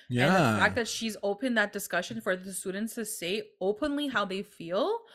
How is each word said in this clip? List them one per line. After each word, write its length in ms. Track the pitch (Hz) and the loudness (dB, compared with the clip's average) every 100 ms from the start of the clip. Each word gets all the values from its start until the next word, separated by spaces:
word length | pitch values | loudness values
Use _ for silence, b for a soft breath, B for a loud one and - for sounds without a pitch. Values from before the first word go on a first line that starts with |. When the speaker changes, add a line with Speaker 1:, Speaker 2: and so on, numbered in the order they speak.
| B | B
Speaker 1:
the 40 | |
Speaker 2:
Yeah. 440 | 123 139 185 135 107 | 2 6 6 6 6
Speaker 1:
fact 160 | 202 202 | 4 2
that 100 | 226 | -2
she's 300 | - 226 208 | -4 -6 -4
opened 340 | 202 202 262 233 | -2 -2 0 2
that 140 | 208 | 0
discussion 480 | 208 - 175 180 226 | -2 -4 -4 -4 -6
for 160 | 208 185 | -2 -2
the 160 | 190 | -4
students 420 | 185 196 190 220 | -8 -6 -4 -6
to 100 | - | -6
say 380 | 220 - 170 214 - _ | -8 -6 -4 -4 -6 _
openly 460 | 185 214 302 285 294 | -2 0 -2 -2 0
how 180 | 226 | 0
they 180 | 196 190 | -2 -4
feel, 580 | 202 - 165 185 311 453 B | -6 -10 -4 0 0 -2 B